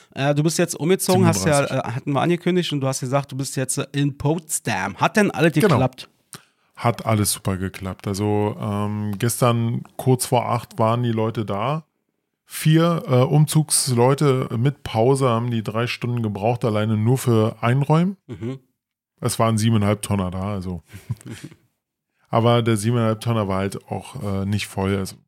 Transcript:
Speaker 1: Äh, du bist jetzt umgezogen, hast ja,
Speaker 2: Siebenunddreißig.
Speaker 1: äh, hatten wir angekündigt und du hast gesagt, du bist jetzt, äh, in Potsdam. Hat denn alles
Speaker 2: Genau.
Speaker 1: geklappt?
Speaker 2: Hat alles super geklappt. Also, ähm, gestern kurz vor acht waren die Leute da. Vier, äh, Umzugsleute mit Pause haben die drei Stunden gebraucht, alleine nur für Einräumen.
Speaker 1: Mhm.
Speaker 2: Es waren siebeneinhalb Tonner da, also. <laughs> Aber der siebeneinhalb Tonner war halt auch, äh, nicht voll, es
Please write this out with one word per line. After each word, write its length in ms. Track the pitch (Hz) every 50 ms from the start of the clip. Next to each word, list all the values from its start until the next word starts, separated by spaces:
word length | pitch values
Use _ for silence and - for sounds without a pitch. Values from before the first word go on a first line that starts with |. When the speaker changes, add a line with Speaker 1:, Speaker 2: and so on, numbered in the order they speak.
| _ _ -
Speaker 1:
Äh, 180 | - 135 147 147
du 80 | 147 151
bist 160 | 165 160 -
jetzt 160 | 175 165 -
umgezogen, 500 | - 143 170 190 190 - - 185 180 113
hast 200 | 113 107 95 92
ja, 120 | - 147 143
Speaker 2:
Siebenunddreißig. 340 | 139 - 131 131 - - 113
Speaker 1:
äh, 20 |
hatten 180 | 131 - 147 143
wir 80 | 131
angekündigt 520 | 123 165 175 170 - 175 180 180 170 - 151
und 80 | 143
du 80 | 131 135
hast 100 | 131 -
gesagt, 320 | 139 123 131 143 139 -
du 60 | 135
bist 180 | 131 139 135 -
jetzt, 240 | 139 131 - - 147
äh, 80 | 135 - -
in 260 | 139 143 139 131 -
Potsdam. 800 | - 147 165 - - - - - - 139 107 95 92 101 98
Hat 200 | - 143 175 -
denn 140 | 220 208 185
alles 220 | - - 151 170 151
Speaker 2:
Genau. 160 | 151 147 202
Speaker 1:
geklappt? 400 | 151 110 131 127 - - - - _ _ _ _ - - _ _ _ _ _ _ _
Speaker 2:
Hat 320 | - - 120 110 - -
alles 240 | 117 113 101 101 -
super 260 | - - - 104 95
geklappt. 520 | 90 95 92 - - 95 95 92 - - 107
Also, 480 | 101 95 104 104 104 104 104 104 - -
ähm, 540 | 117 107 101 104 104 104 107 107 104 104 101
gestern 680 | 98 - 120 - - 135 120 117 117 117 117 120 127 - - _
kurz 300 | - - 131 127 123 -
vor 220 | - 135 120 110 110
acht 300 | 113 120 - - - -
waren 240 | 113 110 113 120 123
die 80 | 120 113
Leute 320 | 110 110 113 113 120 110
da. 400 | 101 98 98 107 131 151 160 - _ _ _ _ _ _ _ _ _ _ _ _
Vier, 600 | _ - - - 156 156 160 165 170 170 160 -
äh, 80 | - 131 123
Umzugsleute 1300 | 127 - 147 147 156 - - 156 151 - - - - 135 123 117 120 127 139 135 156 143 131 131 127 - 117 113
mit 240 | 120 - - - -
Pause 460 | - - 110 113 127 139 131 135 127
haben 240 | 113 113 117 123 117
die 100 | 113 104
drei 240 | - 104 110 120
Stunden 380 | 117 - - - 120 120 120 113
gebraucht, 400 | 107 98 95 98 117 123 - -
alleine 320 | 117 104 104 107 107 110
nur 220 | 107 107 113 131 127
für 440 | - 123 117 110 107 113 - - -
Einräumen. 540 | 117 123 139 143 - 156 160 175 190 196 - _
Speaker 1:
Mhm. 320 | - 123 85 104 120 135 131 _ _ _ _ _ _ _ _ _ _ _ _
Speaker 2:
Es 180 | - 120 - -
waren 200 | 117 113 113 107
siebeneinhalb 440 | 107 117 113 107 101 101 104 104 -
Tonner 300 | - 101 101 92 90 87
da, 220 | 92 92 101 104
also. 280 | 98 90 92 90 82 - _
<laughs> 40 | - 95 - - 113 - - 127 117 - - - - - _ _ _ _ _ _ _ _ _ _ _ _ _ _ -
Aber 300 | 120 113 117 120 120 113
der 140 | 117 113
siebeneinhalb 440 | 104 101 113 123 120 113 110 110 110
Tonner 280 | - 120 117 113 104 95
war 100 | 95 95
halt 300 | 98 101 98 - - -
auch, 320 | 110 101 - - - 95 98
äh, 220 | 101 98 98 98
nicht 220 | 98 104 101 - -
voll, 240 | - 101 98 95 98
es 240 | 98 95 92 - - _